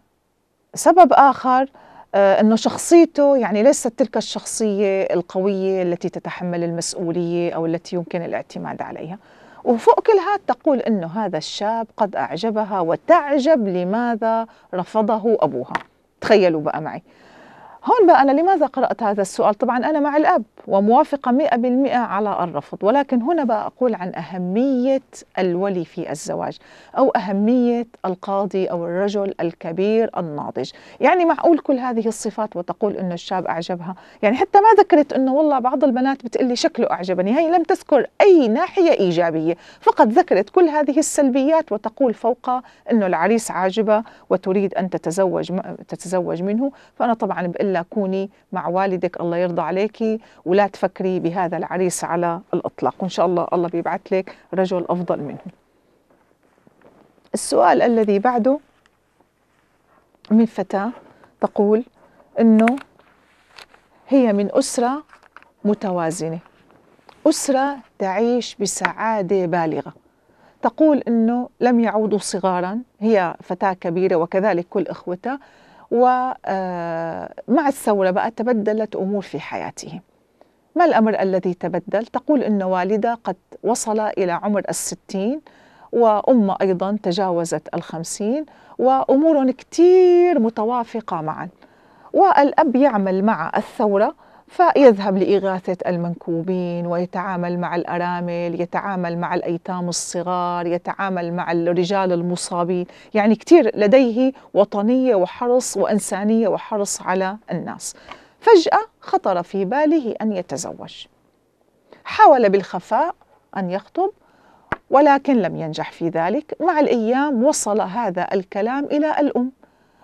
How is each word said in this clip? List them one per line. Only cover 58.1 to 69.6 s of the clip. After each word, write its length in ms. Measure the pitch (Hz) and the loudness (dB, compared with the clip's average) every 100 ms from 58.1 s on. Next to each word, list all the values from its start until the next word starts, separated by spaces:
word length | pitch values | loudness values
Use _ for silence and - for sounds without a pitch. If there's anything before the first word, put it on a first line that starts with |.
| 202 | 0
بعده 400 | 254 247 233 294 - _ _ _ _ _ _ _ _ _ _ _ _ _ _ _ - | 0 0 0 0 -4 _ _ _ _ _ _ _ _ _ _ _ _ _ _ _ 0
من 140 | 220 226 | 2 2
فتاة 440 | - 185 196 214 - - _ _ _ | -2 -6 -4 -6 -8 -20 _ _ _
تقول 420 | 202 - 202 220 254 _ _ _ _ - | -4 0 2 0 -2 _ _ _ _ 2
إنه 260 | 226 220 226 269 - _ _ _ _ _ _ - - _ _ _ - | 4 6 4 0 -10 _ _ _ _ _ _ -20 -20 _ _ _ 0
هي 240 | 277 240 | 2 4
من 160 | 202 202 - | 0 0 -2
أسرة 480 | 269 - 240 285 - - _ - _ _ 208 | -2 -2 -2 -4 -10 -20 _ -20 _ _ -4
متوازنة، 760 | 208 202 180 165 - 160 165 - _ _ _ _ _ _ _ 302 | -2 -2 -4 -4 -4 -8 -8 -14 _ _ _ _ _ _ _ 0
أسرة 500 | 311 - 262 277 277 - _ | 0 0 0 0 -4 -14 _
تعيش 560 | 190 190 233 247 220 - | -4 -2 0 -2 -4 -6
بسعادة 920 | 202 - 175 165 220 220 180 196 175 | -6 -4 -4 -2 -4 -2 -2 -2 0
بالغة. 480 | 175 | -2